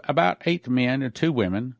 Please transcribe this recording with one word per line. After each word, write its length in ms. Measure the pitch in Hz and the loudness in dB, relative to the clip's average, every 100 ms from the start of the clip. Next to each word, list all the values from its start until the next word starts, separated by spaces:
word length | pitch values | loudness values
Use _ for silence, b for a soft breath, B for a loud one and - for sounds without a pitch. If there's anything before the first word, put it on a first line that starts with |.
about 380 | - 143 90 - 170 | -2 2 2 0 -2
eight 220 | 175 123 | -2 0
men 340 | 127 123 135 | 0 2 0
and 100 | 131 | -4
two 200 | - 165 | -2 0
women. 420 | 131 92 98 127 | 2 0 0 -4